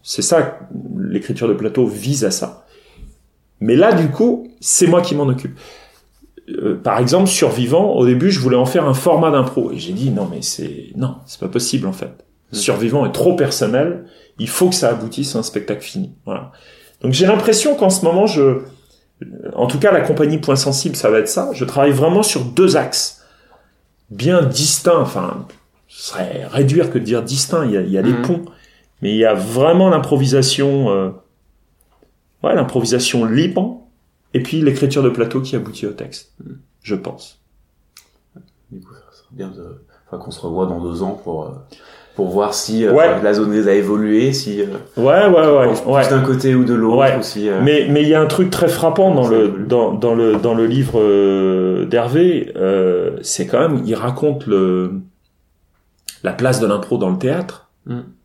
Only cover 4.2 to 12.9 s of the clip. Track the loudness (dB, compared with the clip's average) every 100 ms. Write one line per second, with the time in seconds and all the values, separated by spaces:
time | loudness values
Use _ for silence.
4.2 | 0 0 -6 -10 -4 2 4 2 2 -2
5.2 | 0 -2 -6 -14 -20 -20 -20 _ _ _
6.2 | _ -20 -14 -6 -4 -2 0 0 2 2
7.2 | 2 2 0 0 0 2 2 2 2 4
8.2 | 2 2 2 2 2 0 0 0 2 2
9.2 | 2 2 0 -2 -4 -6 -8 -4 -2 -2
10.2 | -6 -8 -10 -8 -10 -12 -14 -6 -6 -8
11.2 | -18 -10 -6 -4 -2 -4 -4 -8 -12 -16
12.2 | _ _ -12 -6 -2 -2 0